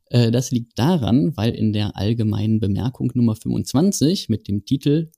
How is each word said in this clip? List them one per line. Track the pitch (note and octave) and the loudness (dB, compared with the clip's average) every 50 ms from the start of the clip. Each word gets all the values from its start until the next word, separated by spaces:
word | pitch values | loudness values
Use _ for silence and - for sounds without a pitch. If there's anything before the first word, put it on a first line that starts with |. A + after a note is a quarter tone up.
| _ - | _ 0
Äh, | B2+ A#2+ A#2+ A2+ | 2 2 4 4
das | A#2 B2 B2+ - | 2 0 0 -2
liegt | C3 A#2+ A#2 - - - | -2 -4 -4 -4 -4 -2
daran, | A#2 E3 D#3+ C#3+ A2+ F#2+ A2+ C#3 E3+ E3+ - | 0 2 2 0 2 2 2 2 2 0 -2
weil | - G#2+ A#2 - | -2 -2 -2 -2
in | - A2 G#2+ | 0 -2 0
der | G#2 G#2+ G#2+ G2 - | 0 0 -2 -4 -4
allgemeinen | - F#2+ G#2+ A#2 A#2 G#2+ G#2+ G#2 G#2 G#2 G#2+ A2 G#2+ | -4 -2 -2 0 0 0 -2 -2 -2 0 0 0 0
Bemerkung | G#2+ G2+ G2 G2 F#2+ B2 - - C3 B2 - | 0 0 -2 -2 -2 -4 -4 -4 -4 -2 0
Nummer | B2 A#2+ A2+ A2 | 0 0 0 0
fünfundzwanzig | - - B2+ A#2 A2 - - - C3+ F3+ G3+ F#3+ - C3 D#3 G3 - - - | -2 -4 -4 -4 -4 -2 -2 0 2 2 2 2 2 2 0 0 0 -2 -2
mit | A2 - - - | -4 -4 -4 -4
dem | G2 G#2 - | -6 -4 -2
Titel | - C3+ - - D3 C#3+ E3 E3 - _ | -2 -2 0 0 0 0 0 -2 -4 _